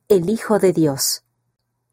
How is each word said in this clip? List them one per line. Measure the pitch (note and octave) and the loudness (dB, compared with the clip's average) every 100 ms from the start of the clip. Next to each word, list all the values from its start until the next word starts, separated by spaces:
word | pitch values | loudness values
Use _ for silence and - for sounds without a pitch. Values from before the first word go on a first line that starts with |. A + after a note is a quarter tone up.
| - | 0
el | G3 E3+ | 0 2
Hijo | A3 - G3+ | -4 -2 2
de | F#3+ | 2
Dios. | E3 D#3 C3+ - - _ _ _ _ _ _ _ | 2 0 -2 -6 -8 _ _ _ _ _ _ _